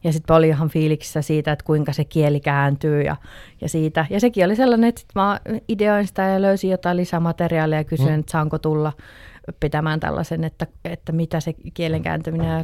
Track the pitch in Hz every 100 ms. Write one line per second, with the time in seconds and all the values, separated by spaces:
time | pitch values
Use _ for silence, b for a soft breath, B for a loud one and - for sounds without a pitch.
0 | 170 156 - 160 160 147 160 165 156 151
1 | - 156 147 151 151 147 - 151 147 139
2 | 143 160 147 147 151 143 139 139 156 147
3 | 143 151 B B B B 156 160 156 160
4 | 151 202 240 220 180 214 262 226 233 233
5 | - 208 196 202 - 214 - 208 208 208
6 | 196 - 190 190 196 196 185 185 175 180
7 | 180 170 170 165 170 165 156 156 151 156
8 | 139 156 151 165 156 156 156 151 151 -
9 | B B B B - - 147 151 156 156
10 | 165 147 165 165 160 - 160 - 170 170
11 | - 160 165 165 165 160 165 - 165 160
12 | 160 160 160 165 165 160